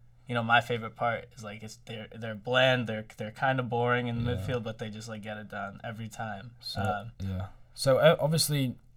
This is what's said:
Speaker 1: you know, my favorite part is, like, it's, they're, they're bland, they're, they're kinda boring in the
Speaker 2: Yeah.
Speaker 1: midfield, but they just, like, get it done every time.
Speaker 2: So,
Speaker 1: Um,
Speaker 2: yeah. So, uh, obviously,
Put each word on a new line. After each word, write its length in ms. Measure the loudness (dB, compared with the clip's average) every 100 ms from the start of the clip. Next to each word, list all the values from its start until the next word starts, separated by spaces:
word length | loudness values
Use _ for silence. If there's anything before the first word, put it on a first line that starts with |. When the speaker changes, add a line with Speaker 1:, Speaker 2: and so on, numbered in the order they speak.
| -20 -18 -4
Speaker 1:
you 80 |
know, 80 | 0
my 180 | 6 6
favorite 360 | 6 -2 -4 -2
part 320 | -2 -2 -6 -12
is, 80 |
like, 180 | -12 -10
it's, 160 | -12 -14 -14
they're, 220 | -12 -12 -10
they're 180 | -8
bland, 540 | -8 0 4 6 4 0
they're, 180 | -4 -6 -8
they're 140 | -10
kinda 320 | -2 0 2
boring 460 | 0 0 2 2 0
in 160 | -2
the 80 | 0
Speaker 2:
Yeah. 60 | -2
Speaker 1:
midfield, 260 | -2 -4
but 140 | -4 -6
they 120 | -8
just, 180 | -8 -10
like, 140 | -10
get 140 | -8 -10
it 120 | -8
done 300 | -8 -8 -8
every 240 | -10 -8 -10
time. 420 | -8 -8 -8 -12 -14
Speaker 2:
So, 220 | -10 -4
Speaker 1:
Um, 300 | -2 -2 -6 -8
Speaker 2:
yeah. 260 | -6 -4 -6 -10 -18
So, 240 | -2 4 8
uh, 180 | 8 6
obviously, 560 | 4 2 2 2 0 -2 -12